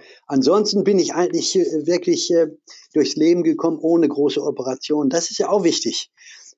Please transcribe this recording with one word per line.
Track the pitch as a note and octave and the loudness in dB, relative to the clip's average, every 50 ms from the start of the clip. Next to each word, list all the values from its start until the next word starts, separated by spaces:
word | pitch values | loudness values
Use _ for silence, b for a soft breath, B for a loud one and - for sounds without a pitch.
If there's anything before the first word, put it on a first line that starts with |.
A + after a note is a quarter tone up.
| B B B B B | B B B B B
ansonsten | - D3 C3+ C3 C#3 F3 G#3+ G#3 G#3 G3 G3+ - | -2 -2 2 2 4 4 2 2 0 0 0 0
bin | G3 G#3 F#3+ | 2 2 2
ich | D#3+ - - | 0 0 -2
eigentlich, | D#3+ F3+ - E3 E3 - - - | -2 -2 0 -2 -2 -4 -2 0
äh, | F#3+ E3+ - D#3+ D#3 C#3+ | 0 0 0 -2 -4 -2
wirklich, | D#3+ F3 F3 - F3+ E3+ - - - F3 | -2 -2 0 0 0 0 0 0 0 2
äh, | E3 E3 D#3 - - B B B B B B - | 2 2 0 -2 -10 B B B B B B 0
durchs | D#3 C#3 C3 - | 0 0 0 0
Leben | D#3 D#3 E3 F3 F3 E3 | 0 2 2 2 2 2
gekommen | E3 D3+ D3 D#3 E3 D#3+ D3+ | 0 0 0 0 -2 -2 -2
ohne | - D#3+ E3+ E3+ E3 C#3+ | 0 2 2 2 2 2
große | C3 C#3+ D3 C#3+ - D3+ | 2 0 0 0 0 -2
Operation. | C#3 D3 C3+ - B2+ C3 B2+ C3 - - D3+ D3+ D3 C3+ | -2 -4 -4 -4 -6 -6 -8 -8 -4 -4 -2 0 0 0
Das | C3 E3+ E3 - | 0 0 -2 -4
ist | - - | -4 -4
ja | G3 - | -2 0
auch | F#3+ G#3 F#3 | 0 2 2
wichtig, | E3 - - - A2+ - - - - B B B B B B B B B | 2 0 0 -2 -4 -6 -6 -8 -12 B B B B B B B B B